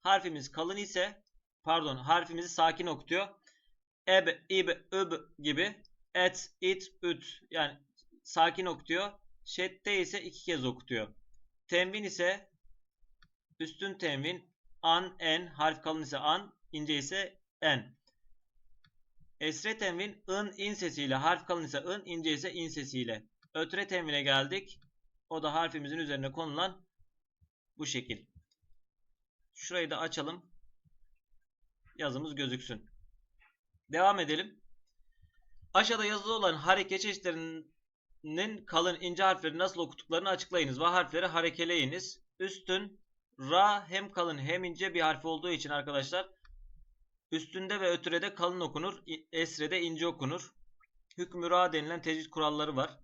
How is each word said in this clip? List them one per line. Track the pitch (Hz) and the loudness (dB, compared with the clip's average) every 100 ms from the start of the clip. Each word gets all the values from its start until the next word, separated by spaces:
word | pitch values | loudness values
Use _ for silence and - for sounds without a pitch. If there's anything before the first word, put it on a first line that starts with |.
Harfimiz | 185 196 185 151 131 | 6 4 4 -4 -6
kalın | 156 170 202 | -4 -2 -2
ise, | 202 180 196 208 _ _ _ _ | -2 0 0 -2 _ _ _ _
pardon, | 160 165 151 131 | 2 2 4 -4
harfimizi | 131 170 165 165 175 | 4 4 4 -6 -4
sakin | - 165 165 175 | 4 4 4 -2
okutuyor. | 135 - 175 202 - _ _ _ _ _ _ - | -4 0 0 0 -8 _ _ _ _ _ _ 6
Eb, | 190 170 - _ | 6 6 -2 _
ib, | 190 180 - - | 2 4 0 -2
üb | 190 180 160 - - | -2 0 -2 -8 -4
gibi, | 147 143 196 208 - _ _ 180 | -2 2 0 -2 -20 _ _ 4
et, | 180 180 - _ | 4 2 -14 _
it, | 185 190 185 _ | 0 0 -4 _
üt, | 175 156 - - _ | -2 -2 -6 -20 _
yani | 165 147 139 _ _ _ - | -2 -2 -4 _ _ _ -20
sakin | - 175 170 175 180 | -4 4 4 4 -4
okutuyor. | 160 - 170 202 202 - - - | -4 -2 0 -2 -6 -20 -20 -10
Şedde | - 185 - 208 202 | -4 -4 -4 0 0
ise | 175 202 | 0 -4
iki | 180 - | -10 -10
kez | - 160 127 | -4 -2 -2
okutuyor. | 123 - 120 107 - - - - _ - | -4 -4 -4 -4 -10 -20 -20 -20 _ 0
Tenvin | 175 185 208 | 2 2 -2
ise | 202 - 175 196 - _ - - _ _ - - - _ _ _ | -6 0 0 0 -8 _ -20 -20 _ _ -20 -20 -20 _ _ _
üstün | 160 - 196 180 | -10 -6 -6 -2
tenvin, | 170 139 151 180 - _ - - | -2 0 -2 -4 -10 _ -20 0
an, | 165 165 185 - | 4 4 2 -2
en, | 165 160 175 | 0 0 -2
harf | 143 156 156 | 2 2 2
kalın | 160 160 | -4 -4
ise | 139 139 | -4 -2
an, | 147 175 202 _ - | 2 2 -2 _ -10
ince | 151 151 147 | -6 -2 -2
ise | 135 190 196 - _ _ | 0 -4 -4 -10 _ _
en. | 160 131 104 _ _ _ - - _ _ - - - _ _ - - - | 2 2 -2 _ _ _ -20 -20 _ _ -20 -20 -20 _ _ -20 -20 -6
Esre | 151 151 214 220 | -4 -2 -6 -2
tenvin, | 202 170 208 - - | -2 -2 -6 -8 -4
ın, | 190 208 196 | -2 -2 -4
in | 202 | -4
sesiyle, | 202 175 139 139 131 | -2 -4 -2 0 2
harf | 156 175 - | 2 2 0
kalın | 175 | -4
ise | 151 143 | -2 -6
ın, | 165 202 190 | -4 -8 -6
ince | 170 160 | -4 -2
ise | 147 180 | -2 -4
in | 170 165 | -6 -8
sesiyle. | 151 135 135 117 110 - _ _ | -6 -6 -4 -4 -6 -10 _ _
Ötre | 156 160 185 196 | -4 -2 -2 -2
tenvine | 185 156 143 | -2 0 0
geldik. | 139 135 139 190 - - - _ _ _ _ | 4 4 2 -4 -8 -20 -20 _ _ _ _
O | 160 | -4
da | 151 | 0
harfimizin | 156 165 160 143 160 | 2 0 -2 -6 -4
üzerine | 147 139 135 | -4 -4 -4
konulan | 147 160 147 185 185 _ _ - _ _ _ _ _ _ - | -6 -6 -2 -4 -4 _ _ -20 _ _ _ _ _ _ -10
bu | 147 | -6
şekil. | 127 123 101 - - _ _ _ - _ _ _ _ _ _ _ | -6 -6 -12 -12 -20 _ _ _ -20 _ _ _ _ _ _ _
Şurayı | - - 175 160 | -14 -6 -4 -2
da | 139 | -2
açalım. | 165 151 143 175 - - - _ _ _ - _ _ - _ _ _ _ _ - | -4 -4 -6 -8 -14 -20 -20 _ _ _ -20 _ _ -20 _ _ _ _ _ -6
Yazımız | 156 - 156 143 | -4 -4 -6 -4
gözüksün. | 135 123 - 110 - - - _ _ _ _ _ _ _ _ | -4 -4 -8 -12 -12 -20 -20 _ _ _ _ _ _ _ _
Devam | 156 190 202 | 4 4 4
edelim. | 151 156 196 - - - _ _ - _ - _ - - - | 0 0 -2 -12 -20 -20 _ _ -20 _ -20 _ -20 -20 2
Aşağıda | 190 214 226 208 | 4 4 2 2
yazılı | 208 202 | 0 0
olan | 220 190 | 2 2
hareke | 156 165 196 190 190 | 2 4 4 4 -2
çeşitlerinin | 208 196 180 165 165 160 156 _ _ _ _ - 156 160 214 208 - | -2 -2 -4 -4 -6 -10 -14 _ _ _ _ -16 -6 -2 -2 -4 0
kalın | 165 180 170 | 2 2 0
ince | 180 175 | -4 4
harfleri | 190 185 160 160 | 4 4 -2 0
nasıl | 185 170 | 0 0
okuduklarını | 165 - - 165 196 | -6 -6 -2 -2 0
açıklayınız | 185 - 175 139 127 | -2 0 0 0 2
ve | 170 | 4
harfleri | 180 170 160 180 | 4 2 0 0
harekeleyiniz. | 165 165 165 170 170 135 170 - - _ _ | 2 0 0 0 2 2 -2 -8 -14 _ _
Üstün | 190 190 - 190 208 - _ _ _ - | -6 -6 -2 -2 -2 -14 _ _ _ -12
ra | 135 175 208 202 170 | 2 6 6 4 0
hem | 190 196 | -4 -4
kalın | 180 170 147 | -2 -2 -2
hem | 139 180 | -2 -2
ince | 180 165 190 | -2 -2 -2
bir | 170 | 2
harfi | 156 151 160 | 2 2 -2
olduğu | 156 175 | -4 -2
için | 165 143 | -4 -2
arkadaşlar | 147 143 143 135 180 185 - - - - - - _ _ _ _ | -4 -2 -2 0 -4 -4 -14 -20 -20 -20 -20 -20 _ _ _ _
üstünde | 160 156 185 185 208 | -6 -4 -8 -4 0
ve | 190 | 2
ötürede | 175 170 165 202 196 | 2 0 0 -2 0
kalın | 175 180 | -2 0
okunur, | 160 151 185 196 - | -4 -4 -6 -6 -12
i-, | 156 _ | -12 _
esrede | 165 165 - 151 180 | -2 -2 -2 -2 0
ince | 170 160 170 | -2 0 -2
okunur. | - 135 170 - _ - - _ _ _ - | -2 -4 -4 -8 _ -20 -20 _ _ _ -8
Hükmü | 175 175 170 | -8 -4 4
ra | 180 180 | 6 6
denilen | 160 151 170 | 2 -2 -4
tecvid | 165 160 156 | -2 -4 -4
kuralları | 160 151 151 151 135 | 0 0 2 0 0
var. | 139 - | -2 -6